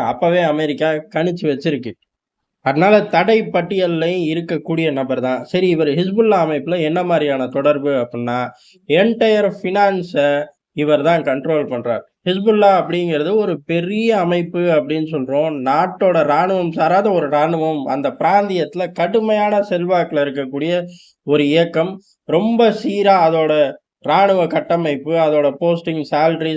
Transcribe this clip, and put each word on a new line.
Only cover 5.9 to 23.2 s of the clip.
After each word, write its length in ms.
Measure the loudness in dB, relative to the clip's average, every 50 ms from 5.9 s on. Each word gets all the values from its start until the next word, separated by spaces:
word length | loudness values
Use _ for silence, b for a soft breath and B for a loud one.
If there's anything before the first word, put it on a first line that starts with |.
| 0
ஹிஸ்புல்லா 460 | 0 -2 0 0 2 2 4 4 2
அமைப்புல 380 | 2 0 0 -4 -2 -2 -2 -2
என்ன 220 | 0 0 0 -2 0
மாதிரியான 460 | 0 0 0 0 0 0 -2 -2 -4
தொடர்பு 460 | -4 0 0 2 0 0 0 -2 0
அப்படின்னா 420 | 0 -2 -4 -6 -6 -6 -4 -4 -4 -4 -6 b b b b b b _ 0
என்டையர் 600 | 2 2 4 2 2 0 2 2 2 2 0 -2 -4
ஃபினான்ஸை 760 | -4 -6 -4 0 2 2 2 2 -2 -6 -4 -2 0 0 2 0 -2 -4 -6 -12 _ _ _ _
இவர் 280 | -4 0 2 2 2 2
தான் 180 | 2 2 2 0
கண்ட்ரோல் 440 | -2 -2 -2 -2 -2 -2 -2 -2
பண்றார். 360 | -2 -6 -6 -4 -4 -4 -6 -6 _ _ _ _
ஹிஸ்புல்லா 480 | -4 -4 0 2 2 2 4 4 4 4
அப்படிங்கிறது 580 | 4 2 0 -2 -2 -2 -2 -2 -2 -2 0 0
ஒரு 160 | 0 0 0 -4 -6 -4
பெரிய 440 | -4 -4 -4 -2 -2 -4 -2 0 0 0
அமைப்பு 460 | 2 0 0 0 0 -2 -2 -4 -2 0 2
அப்படின்னு 380 | 2 2 0 0 -4 -4 -4 -4
சொல்றோம். 460 | -4 -4 -4 -2 -2 0 0 -2 -4 -4 -2
நாட்டோட 560 | 0 0 0 0 -2 -2 0 0 2 2 2 2
ராணுவம் 500 | 2 2 2 2 0 0 -2 -2 -4 -2
சாராத 320 | 0 0 2 2 2 2 2
ஒரு 160 | 0 0 0 0
ராணுவம், 520 | 0 0 0 0 0 -2 -2 -2 -2 -4 -4
அந்த 220 | -4 -4 -4 -4 -4 -4
பிராந்தியத்துல 720 | -2 0 2 2 2 2 2 -2 -2 -2 -4 -4 -6 -6 -6 -2
கடுமையான 720 | -2 -2 0 0 0 0 0 0 0 0 2 0 0 0
செல்வாக்குல 600 | 0 -2 -2 0 0 2 0 0 0 0 -2 -2
இருக்கக்கூடிய 500 | 0 -2 -6 -6 -6 -6 -4 -2 -2 -2 -2 -4 -6 -14 B B B B _ _
ஒரு 160 | 0 2 2 2
இயக்கம். 480 | 4 2 2 2 2 0 -2 -2 -2 -4 -10 b b b b _ -2
ரொம்ப 400 | -2 0 0 2 2 2 2 2 2
சீரா 420 | 0 -4 -4 -2 0 2 4 4 4